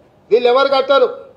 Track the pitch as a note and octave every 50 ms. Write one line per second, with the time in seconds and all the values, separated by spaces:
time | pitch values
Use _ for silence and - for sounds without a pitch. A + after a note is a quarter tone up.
0 | _ _ _ _ _ - F#3+ A#3+ A#3+ A#3+ B3 C4+ C#4 C#4 C#4 C4+ B3+ C#4+ C#4 C4+
1 | B3 G#3+ - - - - -